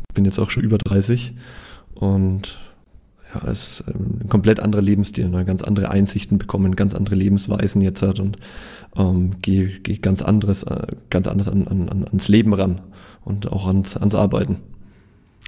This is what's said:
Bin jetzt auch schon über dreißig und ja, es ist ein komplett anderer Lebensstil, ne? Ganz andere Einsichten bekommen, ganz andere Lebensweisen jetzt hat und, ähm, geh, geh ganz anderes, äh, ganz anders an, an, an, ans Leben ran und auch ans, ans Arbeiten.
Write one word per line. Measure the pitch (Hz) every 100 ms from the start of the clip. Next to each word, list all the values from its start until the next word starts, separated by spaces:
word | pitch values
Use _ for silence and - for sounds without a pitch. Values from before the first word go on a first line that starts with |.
| -
Bin | -
jetzt | 98 101
auch | 104
schon | -
über | - 107
dreißig | - 98 98 120 - - - - - - -
und | - 101 98 95 95 101 - - - _ - _ _ -
ja, | - -
es | 104 - -
ist | -
ein | - - 113 107
komplett | 110 101 110
anderer | 104 104
Lebensstil, | 98 101 98 - 92
ne? | 90 90
Ganz | 92
andere | - 101 95
Einsichten | 98 101 - - 101
bekommen, | - 101 95 92
ganz | 101
andere | - 98
Lebensweisen | 98 95 98 - - 98 101
jetzt | 95 92
hat | 98 135
und, | 98 98 - - - - -
ähm, | - 95 92 90 95
geh, | - 98 95 95
geh | - 104
ganz | 98 95
anderes, | - 104 101 95
äh, | - - - - -
ganz | - 95
anders | 95 101
an, | 98 -
an, | 98 87
an, | 92
ans | - 95 -
Leben | 104 110
ran | 98 95 90 - - - -
und | - 101 104
auch | 98 95
ans, | 95 95 -
ans | 104
Arbeiten. | 104 101 - 95 98 - - - - - _ _ _